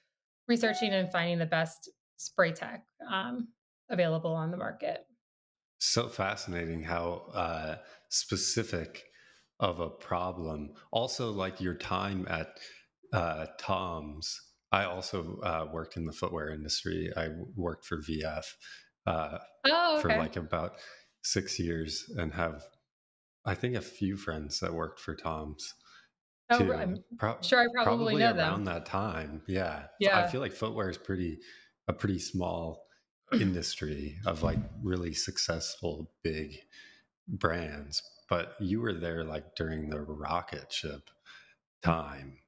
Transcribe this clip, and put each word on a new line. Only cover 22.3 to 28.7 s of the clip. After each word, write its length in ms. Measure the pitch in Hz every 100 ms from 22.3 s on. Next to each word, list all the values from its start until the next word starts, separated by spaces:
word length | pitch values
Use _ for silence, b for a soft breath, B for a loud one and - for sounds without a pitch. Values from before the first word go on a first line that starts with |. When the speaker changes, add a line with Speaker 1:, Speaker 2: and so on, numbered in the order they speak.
Speaker 2:
have, 300 | 80 82 76 - _ _ _ _ _ _ _ -
I 80 | 95
think, 200 | 123 117
a 60 |
few 360 | - - 98 98
friends 420 | 92 78 76 -
that 120 | 90
worked 260 | 82 80 -
for 160 | - 80
Tom's 580 | 82 78 76 76 - - b b b _ _ _ -
Speaker 1:
Oh, 100 | 240
Speaker 2:
too. 140 | 190
Speaker 1:
I'm 240 | - 180 - - 240
Speaker 2:
Pro-, 200 | 110 -
Speaker 1:
sure 200 | - 254
I 60 | 240
probably 100 | 240
Speaker 2:
probably 320 | 214 233 226 214
Speaker 1:
know 160 | 233
them. 60 | -
Speaker 2:
around 240 | - 98
that 200 | 98